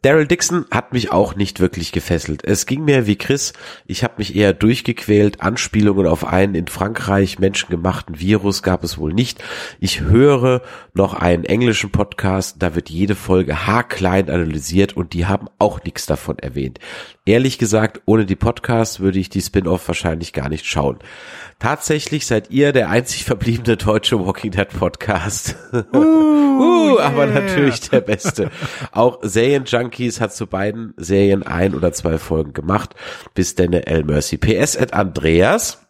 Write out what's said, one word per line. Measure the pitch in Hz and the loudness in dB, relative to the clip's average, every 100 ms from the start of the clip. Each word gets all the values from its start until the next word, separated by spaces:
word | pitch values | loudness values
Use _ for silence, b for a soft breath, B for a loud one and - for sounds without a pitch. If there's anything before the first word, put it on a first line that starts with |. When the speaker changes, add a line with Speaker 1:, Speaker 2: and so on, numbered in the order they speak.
Speaker 1:
Daryl | 143 156 147 | 6 4 4
Dixon | 175 - 175 - | 0 0 -2 -2
hat | 120 - | -4 -2
mich | 127 110 | -4 0
auch | 87 101 95 | 0 0 0
nicht | 98 - | -4 0
wirklich | 90 - 80 | -2 0 -6
gefesselt. | 85 - 85 - 76 | -6 -2 -4 -2 -8
Es | - 101 - | -2 -2 -2
ging | 135 | -2
mir | 156 135 107 | 2 2 2
wie | 101 | 0
Chris, | - 139 - B B B B | 0 -2 -2 B B B B
ich | 92 | -4
hab | 120 - | -4 -4
mich | 101 98 | -4 2
eher | 101 | 2
durchgequält. | 92 107 123 - 117 - 104 104 - | 4 2 2 -2 -6 2 4 4 2
Anspielungen | 90 120 - 107 104 98 90 | -4 -4 -2 2 2 4 2
auf | 80 - | 2 0
einen | 92 98 90 | 2 2 0
in | 87 | -4
Frankreich | - 95 113 - 98 98 - | -4 -4 -4 0 2 2 0
menschengemachten | 95 98 - 87 87 92 - 78 | -2 -2 -4 -2 -2 -4 -8 -6
Virus | 90 107 101 95 | 0 2 2 -2
gab | - 90 | 0 -2
es | 85 - | -2 -6
wohl | 78 | -4
nicht. | 90 127 - B B B B | -2 -2 -4 B B B B
Ich | 98 - | -6 -4
höre | 78 107 143 135 127 127 B B B - | 2 6 6 6 2 0 B B B -2
noch | 98 | 0
einen | - 90 87 - | 2 2 2 2
englischen | 104 123 104 101 | 2 2 0 -2
Podcast, | - 101 - 101 95 92 - | -2 -2 -2 -2 -2 -4 -4
da | 90 | -4
wird | 82 - | -4 -6
jede | 80 101 101 | -4 -2 -2
Folge | - 92 92 76 98 | 2 2 2 -2 0
haarklein | 110 - - 92 95 85 | 0 -2 -2 0 2 2
analysiert | 85 82 78 - 87 98 - | -2 -2 -4 -2 0 0 0
und | 85 | -6
die | 85 87 | -2 0
haben | 98 - _ | -2 -4 _
auch | 104 - | 0 0
nichts | - - - | -10 -12 -4
davon | 76 - - | -4 -4 -8
erwähnt. | 69 65 65 - B B B B - | -8 -6 -8 -8 B B B B 2
Ehrlich | 113 131 - | 2 2 0
gesagt, | 117 107 110 - - | 0 2 0 -4 2
ohne | 110 101 | 2 2
die | 95 | 0
Podcasts | - - - 117 110 - | 0 -2 -2 0 -2 0
würde | 95 95 | 0 0
ich | 95 | -2
die | 98 | -4
Spin-off | - 101 85 90 - | -2 -2 0 -2 -2
wahrscheinlich | 85 87 82 85 | -4 -2 -4 -6
gar | - 67 | -6 -6
nicht | 78 - | -6 -4
schauen. | - 71 65 B B B B B B | -2 -2 -4 B B B B B B
Tatsächlich | 113 151 - 156 - 151 - | -4 -4 -2 -4 -2 -6 0
seid | 110 - | -2 0
ihr | 123 143 | 2 4
der | - 98 | 4 2
einzig | 107 123 - | 0 -2 -8
verbliebene | - 107 - 113 113 110 | -4 -2 0 0 0 0
deutsche | 107 107 - 113 | 2 0 2 0
Walking | 92 95 110 | 0 -4 -4
Dead | 95 98 | -2 -4
Podcast. | - 90 - - 95 85 - - - - | 0 -2 -2 -4 -2 -2 -6 -8 -10 -6
<laughs> | 123 104 | -6 0
Speaker 2:
Uh, | 277 311 320 311 302 285 269 | 2 4 6 4 4 4 4
Speaker 1:
Uh, | 311 349 311 240 | 4 4 4 4
aber | 143 139 143 | 4 2 2
Speaker 2:
yeah. | - | 2
Speaker 1:
natürlich | - - 143 113 - | 0 2 2 0 0
der | 131 | -2
Beste. | - 107 - - 95 B 143 B B | 0 -2 -2 -4 -4 B -12 B B
Auch | - 123 - | 2 2 2
Serienjunkies | 104 101 123 143 123 120 120 117 123 110 | -2 0 2 2 0 -2 -4 -4 -6 -2
hat | 110 | -6
zu | - 104 | -6 -6
beiden | 95 101 110 113 - | -4 -4 -4 -12 -12
Serien | 82 98 101 98 | 0 4 4 4
ein | - 85 95 73 | 0 0 0 2
oder | 87 | -2
zwei | - 87 80 | 0 -2 -2
Folgen | - 80 76 | -2 -2 -2
gemacht. | 69 76 101 - - B B B | -6 -2 -2 -2 -14 B B B
Bis | - 92 - | -4 -2 0
denne, | 87 87 - | 2 2 0
L | 80 76 | -2 2
Mercy. | 73 - 80 | 0 0 -2
P | 107 110 | 0 2
S | 151 - | 0 0
at | - | -2
Andreas | - 101 - 80 82 98 208 - - | 0 -2 0 2 4 4 2 -2 -10